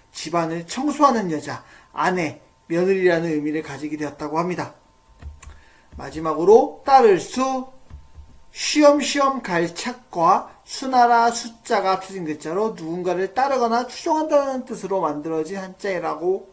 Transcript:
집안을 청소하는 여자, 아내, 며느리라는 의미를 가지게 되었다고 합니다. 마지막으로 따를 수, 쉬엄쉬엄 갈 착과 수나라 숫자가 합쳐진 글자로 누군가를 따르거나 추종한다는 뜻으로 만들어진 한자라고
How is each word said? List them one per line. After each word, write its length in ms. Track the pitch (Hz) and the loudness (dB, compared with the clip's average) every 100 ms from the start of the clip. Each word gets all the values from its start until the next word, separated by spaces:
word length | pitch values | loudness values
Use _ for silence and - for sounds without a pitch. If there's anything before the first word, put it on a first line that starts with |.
| _ | _
집안을 520 | - 156 170 160 170 170 | -12 -4 -2 -2 -6 -8
청소하는 640 | 247 294 285 277 233 185 | -4 -4 2 2 2 -2
여자, 360 | 151 147 120 - - _ | -4 -6 -12 -16 -20 _
아내, 480 | - 165 180 151 - _ _ - | -2 0 0 -4 -8 _ _ -4
며느리라는 640 | 165 185 190 180 165 170 | -2 0 2 2 2 0
의미를 320 | 151 151 156 | -2 -2 -4
가지게 340 | 151 135 151 151 | -6 -10 -8 -6
되었다고 420 | 147 - 151 160 | -8 -8 -6 -4
합니다. 360 | 175 156 123 - _ _ _ _ - - - - - _ _ - | -4 -6 -8 -14 _ _ _ _ -18 -18 -20 -20 -20 _ _ -16
마지막으로 840 | 135 156 160 151 180 233 294 - - | -12 -6 -4 0 6 6 6 -2 4
따를 340 | 269 226 180 | 6 8 4
수, 480 | - 254 269 262 254 - - - - - - - - | 0 -4 -2 -4 -8 -18 -20 -20 -20 -20 -20 -20 -20
쉬엄쉬엄 880 | - - 294 294 285 - 294 269 262 | -8 -2 6 6 6 0 0 0 0
갈 340 | - 170 170 - | -2 -2 -2 -4
착과 760 | 240 240 - 175 170 220 - - | -8 -10 -10 0 4 4 0 -16
수나라 680 | - - 262 254 240 233 233 | -14 -8 0 4 6 6 4
숫자가 680 | 233 240 - - 208 190 185 | 0 -8 -14 -2 0 2 -2
합쳐진 260 | - 190 | -4 -8
글자로 520 | 156 151 156 180 220 175 | -8 -6 -6 -4 -4 -4
누군가를 580 | 160 175 180 180 190 | -8 -6 -4 -2 -2
따르거나 540 | - 277 262 233 233 247 | 0 0 0 0 0 -2
추종한다는 760 | - 339 311 311 294 269 262 | -6 -2 0 2 2 2 -4
뜻으로 380 | - 208 185 190 | -8 -10 -4 -2
만들어진 560 | 156 147 165 160 156 196 | -2 -4 -4 -4 -4 -8
한자라고 880 | 185 - 202 175 160 151 175 381 - | -10 -8 -6 -4 -6 -4 -2 -2 -6